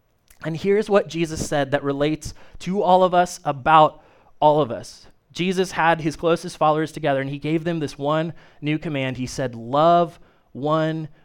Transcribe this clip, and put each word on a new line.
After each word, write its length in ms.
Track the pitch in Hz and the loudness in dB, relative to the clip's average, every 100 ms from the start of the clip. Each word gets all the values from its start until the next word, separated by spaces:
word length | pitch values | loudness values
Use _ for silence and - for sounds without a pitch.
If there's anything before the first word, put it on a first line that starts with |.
| _ _ _ - | _ _ _ -14
And 120 | 156 160 | -8 -4
here's 340 | 190 202 - | 0 0 2
what 180 | 202 156 | 2 0
Jesus 400 | 160 165 156 - | -4 -4 -4 -4
said 240 | 151 139 | -2 0
that 120 | 139 | -2
relates 500 | 139 139 147 160 - - - - | -2 -2 -2 -4 -8 -16 -18 -12
to 220 | - 196 | -6 -2
all 200 | 175 185 | 4 4
of 100 | 185 | 4
us, 260 | 175 180 - - | 2 0 -2 -6
about 580 | 143 123 160 151 - - _ _ - | -4 4 6 6 4 -20 _ _ 0
all 220 | 151 151 | 4 4
of 80 | 127 | 0
us. 380 | 107 104 - - _ _ | -4 -14 -20 -20 _ _
Jesus 400 | - 175 185 180 | -4 -2 0 -2
had 300 | - 160 165 | 0 2 2
his 140 | 156 143 | 0 -2
closest 420 | 170 165 180 - | 0 0 -2 0
followers 340 | 151 156 156 | 0 2 -2
together, 280 | 156 151 135 | -4 -2 -2
and 100 | 135 | -2
he 100 | 143 | -6
gave 240 | 151 165 | -4 -4
them 160 | 160 170 | -2 -4
this 180 | 143 - | -6 -6
one 360 | 143 156 165 - - _ | -2 -2 -2 -8 -18 _
new 160 | 143 156 | -4 -4
command. 400 | 165 143 131 127 | -4 -4 -4 -6
He 80 | 127 | -8
said, 300 | - 131 117 | -6 -6 -8
"Love 640 | 117 139 160 175 170 - - _ _ | -4 2 4 4 2 -4 -20 _ _
one 560 | 123 143 156 156 160 156 - | -8 -2 0 0 -4 -8 -14